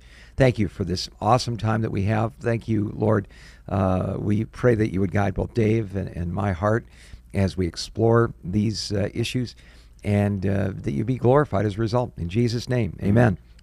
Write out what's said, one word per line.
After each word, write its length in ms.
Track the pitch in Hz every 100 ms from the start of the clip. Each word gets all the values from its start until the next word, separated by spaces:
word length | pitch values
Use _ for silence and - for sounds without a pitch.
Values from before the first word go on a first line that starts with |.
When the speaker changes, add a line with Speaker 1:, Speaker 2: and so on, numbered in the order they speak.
| - - - -
Speaker 1:
Thank 200 | 131 110
you 120 | 98
for 160 | -
this 240 | 92 90 - -
awesome 360 | 101 123 - 117
time 260 | 107 113
that 80 | 110
we 140 | 101
have. 300 | 98 107 113 -
Thank 300 | 113 117 -
you, 240 | 110 104
Lord. 320 | 135 107 107 101 - - - -
Uh, 460 | 98 95 92 98 95
we 260 | 104 104
pray 320 | 113 - 123 113
that 160 | 90
you 80 | 90
would 100 | 98
guide 240 | 101 101
both 180 | 95 95
Dave 420 | - 107 113 101 95
and, 120 | 92
and 220 | - 87
my 200 | 90 101
heart 320 | 87 104 113 - - - - -
as 240 | 98 95 92
we 100 | 85
explore 640 | - - - 113 117 117 -
these, 480 | - 104 104 104 -
uh, 160 | 104 101
issues, 440 | - 117 123 120 - - - - -
and, 420 | - 101 104 101 95
uh, 240 | 101 98
that 200 | - 101
you 120 | 135
be 120 | 113 127
glorified 500 | 117 135 147 123 107
as 80 | 98
a 40 |
result. 320 | 113 123 123 -
In 120 | 82
Jesus' 400 | 101 120 117 110
name, 280 | 123 107 -
Speaker 2:
Mm. 80 | 98
Speaker 1:
amen. 300 | 113 120 87 - -